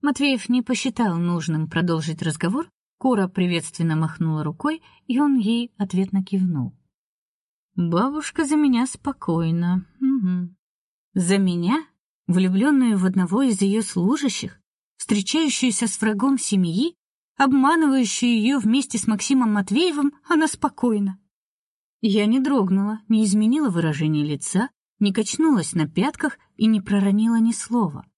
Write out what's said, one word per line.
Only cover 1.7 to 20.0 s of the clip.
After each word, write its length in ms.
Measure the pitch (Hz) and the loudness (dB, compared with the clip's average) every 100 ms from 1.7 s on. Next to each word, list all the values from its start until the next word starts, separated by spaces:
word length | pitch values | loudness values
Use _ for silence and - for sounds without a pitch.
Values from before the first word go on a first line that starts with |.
| 165 175 165 156 160 | -2 0 -2 -4 -4
разговор, 440 | 170 156 165 233 330 _ _ _ | -6 -4 -4 -4 -6 _ _ _
Кора 300 | 254 214 185 | -2 0 -2
приветственно 680 | 190 180 175 160 - 165 160 | -2 -2 -2 -6 -4 -2 0
махнула 480 | 160 - 165 156 | -2 -2 -4 -2
рукой, 380 | 151 - 294 320 _ _ _ | -4 -4 -6 -6 _ _ _
и 120 | 254 | 0
он 160 | 294 269 | 2 2
ей 360 | 208 233 240 _ | 0 -2 -4 _
ответно 460 | 196 180 196 190 | -4 -2 0 -2
кивнул. 500 | 190 196 185 156 117 - _ _ _ _ _ _ _ _ _ - | -2 -2 0 -2 -4 -8 _ _ _ _ _ _ _ _ _ -4
«Бабушка 720 | 170 170 254 294 294 - 294 | 0 0 0 -2 -8 -4 0
за 100 | 302 | 2
меня 320 | 294 240 254 | 2 2 0
спокойна. 1000 | - - 262 - 165 165 170 175 185 185 _ | -4 -8 -8 -4 -2 0 0 0 -2 -4 _
Мгм». 560 | 262 269 185 180 175 185 _ _ _ _ _ | -2 0 0 -2 -6 -12 _ _ _ _ _
За 240 | 190 175 196 | -2 0 2
меня, 480 | 190 175 170 285 311 _ _ _ - | 2 0 0 -2 -4 _ _ _ -2
влюблённую 680 | 175 185 185 262 285 247 202 | 0 2 2 2 4 2 2
в 80 | 185 | 2
одного 380 | 190 175 202 | 0 0 0
из 180 | 269 202 | 0 2
её 200 | 196 208 | 2 0
служащих, 800 | 214 - 175 285 285 - - - _ _ _ _ | -2 -2 0 0 -2 -4 -10 -14 _ _ _ _
встречающуюся 920 | - 208 196 311 311 - 254 202 233 | -2 -2 0 0 0 0 0 0 -4
с 120 | - | -2
врагом 380 | 220 208 262 269 | -2 0 0 0
семьи, 580 | - 202 175 170 320 - _ _ _ _ | 0 0 0 0 -4 -6 _ _ _ _
обманывающую 960 | 269 269 269 330 311 269 226 - 247 | 2 4 4 4 4 2 0 0 0
её 280 | 233 214 277 | 2 2 0
вместе 380 | 220 254 - 220 | 2 0 -2 -4
с 100 | - | -2
Максимом 460 | 214 - 269 233 | -2 0 0 2
Матвеевым, 600 | 208 196 208 359 294 | 0 0 0 0 0